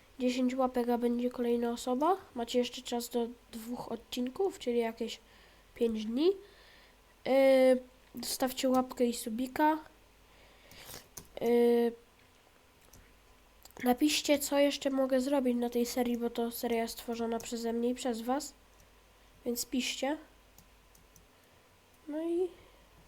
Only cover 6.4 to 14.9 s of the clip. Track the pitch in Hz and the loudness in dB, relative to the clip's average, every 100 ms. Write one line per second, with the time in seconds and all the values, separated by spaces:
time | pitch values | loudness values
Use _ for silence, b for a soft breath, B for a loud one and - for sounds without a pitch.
6.4 | B B B B B B - _ - 269 | B B B B B B -20 _ 2 6
7.4 | 269 262 262 254 254 - - 247 - - | 8 8 8 4 0 -20 -20 -12 -8 -2
8.4 | 254 254 262 254 254 - 240 233 233 220 | -4 0 2 2 0 0 0 0 -6 -6
9.4 | 254 - 302 311 - - - - - B | -4 2 4 2 -2 -20 -20 -20 -20 B
10.4 | B B B B B B B - - - | B B B B B B B -20 -16 -6
11.4 | 226 240 240 240 233 233 - _ - _ | 2 4 6 4 2 -2 -16 _ -20 _
12.4 | _ _ _ _ - - - - - - | _ _ _ _ -20 -20 -20 -20 -20 -20
13.4 | _ - - - 247 247 302 - - 285 | _ -20 -20 -4 0 4 2 2 2 2
14.4 | - 285 285 277 277 | 2 2 2 2 -2